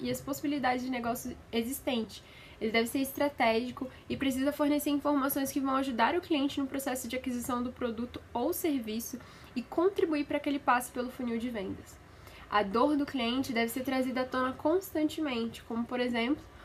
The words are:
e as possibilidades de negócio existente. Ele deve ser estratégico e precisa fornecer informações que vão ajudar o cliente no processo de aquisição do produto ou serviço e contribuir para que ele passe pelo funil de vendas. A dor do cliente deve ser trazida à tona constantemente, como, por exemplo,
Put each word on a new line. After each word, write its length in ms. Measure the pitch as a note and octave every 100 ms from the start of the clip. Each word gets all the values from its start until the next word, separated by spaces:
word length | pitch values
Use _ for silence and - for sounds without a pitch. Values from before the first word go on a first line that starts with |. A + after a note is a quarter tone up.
e 100 | B3
as 80 | B3
possibilidades 640 | - C#4+ D4 C#4+ B3+ B3+
de 80 | B3+
negócio 440 | B3 A#3 A#3+ B3 - -
existente. 680 | A#3 A#3 C#4 - B3 G#3+ - - - - -
Ele 120 | A3
deve 160 | A3+ A#3
ser 120 | C#4
estratégico 880 | C4+ - C#4+ - A#3 A3+ B3 A#3+ B3+ - -
e 80 | A#3
precisa 360 | C4+ B3+ C#4
fornecer 360 | C#4+ D4 D4 D4
informações 640 | C#4+ D4 C#4+ C4+ C#4 C4+
que 80 | C#4+
vão 140 | C4+ C4
ajudar 400 | C4+ A3+ A#3 F4
o 60 |
cliente 380 | - D4+ C#4 -
no 80 | C4+
processo 400 | C#4 C4+ C4 A#3
de 80 | B3+
aquisição 480 | B3+ B3 A#3+ B3
do 80 | B3
produto 500 | B3 B3 A3 A#3+ - -
ou 180 | A#3+ C#4
serviço 680 | F4+ E4+ C#4 A3 A3 - B3 - - - B3
e 60 |
contribuir 640 | - - F#4 G4+ F#4 D4+ D4
para 140 | D4
que 100 | D4
ele 100 | C#4+
passe 320 | - B3 B3
pelo 200 | - B3
funil 260 | - A#3+ A3+
de 120 | A#3+
vendas. 540 | A3+ F#3+ F#3+ - - - - - - -
A 120 | G#3
dor 340 | G3+ A3+ C#4+ D4
do 100 | C#4+
cliente 460 | C4+ A#3 B3+ C4+
deve 180 | A#3 A#3
ser 140 | B3+
trazida 380 | B3+ C4 B3+ B3+
à 40 | B3+
tona 280 | C4 B3+
constantemente, 1080 | C4 D4+ F4+ - D#4+ D4+ E4 D4+ A#3 A3+ -
como, 200 | - A#3
por 160 | A#3+ B3
exemplo, 420 | B3 A#3+ A#3 D4+ - -